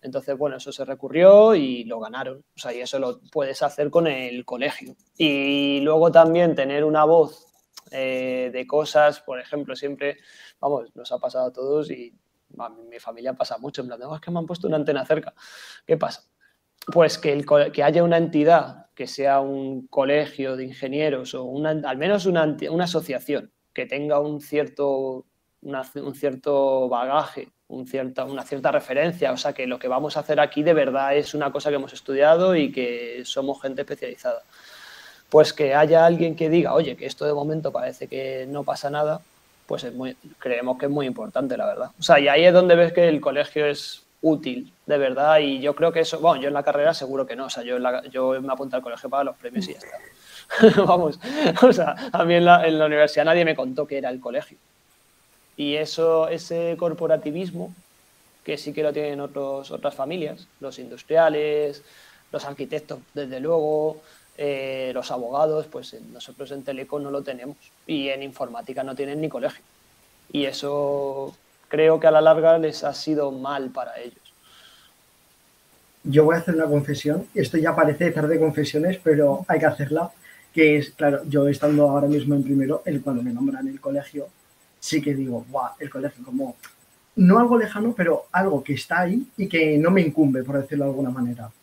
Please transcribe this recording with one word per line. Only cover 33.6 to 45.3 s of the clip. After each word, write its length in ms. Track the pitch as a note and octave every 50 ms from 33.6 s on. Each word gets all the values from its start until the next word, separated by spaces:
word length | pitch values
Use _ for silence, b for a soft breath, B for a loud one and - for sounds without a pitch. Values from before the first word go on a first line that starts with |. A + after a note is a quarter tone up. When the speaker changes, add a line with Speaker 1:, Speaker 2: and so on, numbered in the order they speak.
Speaker 1:
gente 200 | - C3+ C3+ C3
especializada. 600 | C#3+ - D3+ C#3 - B2+ B2 - - B2+ A#2 A#2 _ _ B B B B B B B B B B B B B B B _
Pues 240 | - D3+ D3+ D3+ -
que 200 | - D3+ C3+ C3+
haya 320 | D3 D#3 D3+ D#3+ E3 E3
alguien 300 | E3+ F3 D#3+ E3 E3 D#3+
que 140 | - E3 D#3
diga, 240 | D#3+ F3 E3+ C3+ B2+
"Oye, 220 | D3+ E3+ C3+ -
que 100 | - -
esto 200 | C3+ - _ -
de 80 | D3 D3
momento 380 | C#3+ C#3+ D3+ D#3 D#3+ D3+ C#3+
parece 360 | A#2+ B2+ B2 C3 C3 - - -
que 380 | - C3+ C3+ C3+ C3 C3 C3 C3
no 160 | C#3 C#3+ C#3+
pasa 260 | - C#3+ C#3 - C#3+
nada", 320 | D3 D3 D3+ D3+ D#3 E3+ _ _ _ _ _ _ _ _ _
pues 180 | - - - -
es 100 | B2 A#2
muy, 220 | B2 C3 C3 B2+ _ _ D3+ - _
creemos 380 | - C3 B2 A#2 B2 B2+ B2+ B2+
que 80 | C#3+
es 60 | C#3+
muy 160 | C#3+ D3 C#3 C3
importante, 500 | A#2+ A#2 G#2+ G#2 - B2 C#3 C3 B2+ A2
la 80 | G#2
verdad. 240 | G#2 G2+ - B2 B2+ - _
O 40 | -
sea, 160 | - D#3 D3
y 80 | C#3+ C#3+
ahí 160 | C#3 D3+ E3+
es 80 | F3+ F3
donde 220 | F3+ F#3 F3+ E3+
ves 180 | E3+ F3 E3 E3
que 140 | F3+ F3 E3+
el 140 | D#3 D3
colegio 440 | D3 D3 C3 D3 D3 - - D3+ D3+
es 380 | D3 D3 C#3+ - - - - _ _ _ _
útil, 500 | - D#3+ D#3 C#3+ D3+ C3 B2 A#2+ C3+ - _ _ _
de 120 | - D3 C#3+
verdad, 420 | C#3 C3 B2+ C3 C#3+ D3+